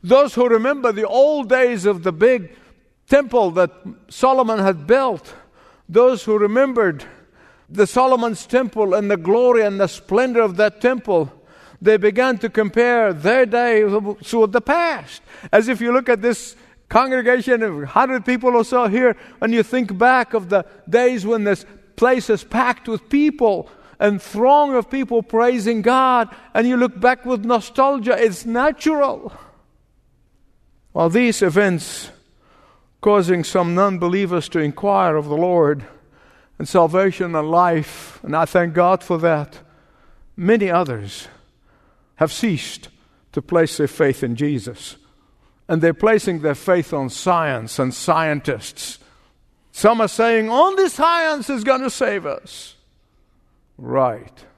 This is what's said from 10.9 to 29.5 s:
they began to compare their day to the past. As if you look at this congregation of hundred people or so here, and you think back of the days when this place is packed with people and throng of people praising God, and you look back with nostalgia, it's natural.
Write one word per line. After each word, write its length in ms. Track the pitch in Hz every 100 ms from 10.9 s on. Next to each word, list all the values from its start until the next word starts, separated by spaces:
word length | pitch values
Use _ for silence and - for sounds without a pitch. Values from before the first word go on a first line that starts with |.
| 254 - 180 147 - _ - - -
they 160 | 190 214
began 400 | 208 202 254 233
to 120 | 233
compare 640 | - 214 226 240 240 214
their 340 | 170 160 254 247
day 340 | 233 240 220
to 640 | 214 202 208 208 - 233 214
the 140 | 214
past. 640 | 220 320 339 262 147 - _ - -
As 160 | 208 226
if 120 | 240
you 120 | 240
look 160 | 247 254
at 120 | 226
this 360 | 226 233 - - - _ _
congregation 720 | 226 262 254 240 247 233 240
of 220 | 220 151
hundred 420 | 139 - 254 262 208
people 300 | 247 247 240
or 80 |
so 240 | 226 254 233
here, 280 | 214 254 214 - -
and 140 | 220
you 80 | 233
think 340 | 214 254 226 185
back 380 | 240 254 233
of 140 | 226 180
the 180 | 196 170 - -
days 360 | 220 247 247
when 200 | 190 226
this 200 | 202 196 - - _
place 340 | - 240 254 -
is 140 | 214
packed 460 | - 226 247 240 -
with 200 | 220 _
people 640 | 285 302 294 233 185 - - - _
and 200 | 208 208
throng 540 | - 202 247 285 294
of 160 | 254 -
people 320 | 269 254 233
praising 580 | - 226 240 247 208 226
God, 480 | 208 262 262 247 247 - -
and 120 | - 240
you 100 | 254
look 220 | 247 190
back 260 | 240 254
with 200 | 240 254
nostalgia, 760 | 220 240 - - 269 277 220 233
it's 240 | 226 180
natural. 880 | 233 233 277 - - 302 277 - - - -